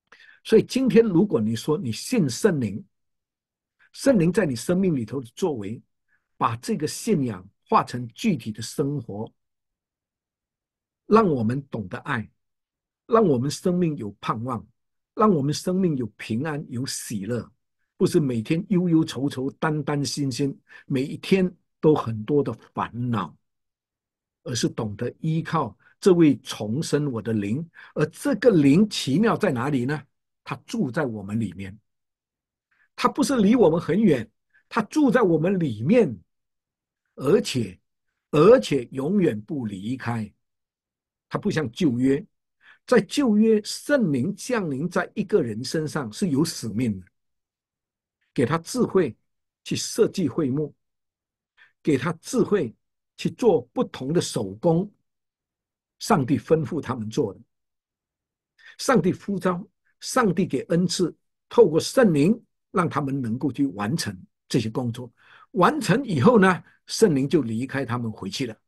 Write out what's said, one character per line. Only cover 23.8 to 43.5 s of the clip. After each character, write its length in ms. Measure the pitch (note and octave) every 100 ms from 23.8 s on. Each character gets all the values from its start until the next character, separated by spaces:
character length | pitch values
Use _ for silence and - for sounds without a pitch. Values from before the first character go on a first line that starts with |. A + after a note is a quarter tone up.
| _ _ _ _ _ _
而 100 | D#3+
是 140 | B2 E3
懂 260 | - A2
得 180 | G2+ B2 -
依 240 | D#3+ D#3+
靠 340 | D#3+ E3 A#2 - _ _
这 140 | G3+
位 240 | F3 D#3 A#2
重 420 | - - G#2+ B2+
生 300 | E3 D3 D3
我 100 | A2+
的 120 | A2+
灵。 360 | A2 G2+ C3 E3 - -
而 100 | - D3+
这 260 | - D4 C4
个 140 | B3+
灵 380 | F3+ C#3 D#3 G#3+
奇 300 | - - C#3
妙 180 | A3+ E3
在 140 | F#3+
哪 200 | B2 C3+
里 140 | C3+ B2
呢？ 140 | D3 - _ _ _ -
它 60 | D3
住 280 | - A#3 C#3+
在 120 | C#3+
我 200 | C3+ A2
们 160 | F#2+ A2
里 120 | G2+
面， 220 | E2+ F#2+ G2+ _ _ _ _ _ _ _ _ _ _ _
它 140 | - A#3+
不 120 | -
是 140 | C4+ C4
离 180 | G3 B3+
我 120 | F3
们 120 | E3+
很 200 | - E3+
远， 300 | A3 C3+ G#2+ _ _ _ _
它 120 | A#3
住 280 | A3 D#4 C#4
在 100 | B3
我 160 | G3 D#3+
们 220 | E3+ G3
里 240 | D#3 G#2+
面， 340 | B2 B3 F3 G2 _ _ _ _ _ _ _ _ _ -
而 240 | C3+ G#3+
且， 360 | - B2+ G2 F2 _ _ _ _ _
而 260 | D3+ F3+ B3+
且 240 | - C#3 A#2+
永 260 | C3 C#3 G3+
远 220 | D#3+ G#2+
不 260 | G#2+ D3+ A2
离 300 | G2 G#2+ B2+
开。 360 | A#2 A#2 G#2 _ _ _ _ _ _ _ _ _ _
它 80 | -
不 140 | G#3
像 180 | D3+ C#3
旧 260 | - E3 A#2+
约， 260 | C3 C#3 G#3+ _ _ _ _ _ -
在 140 | A#3+
旧 360 | - - C4+ G#3
约， 240 | A3+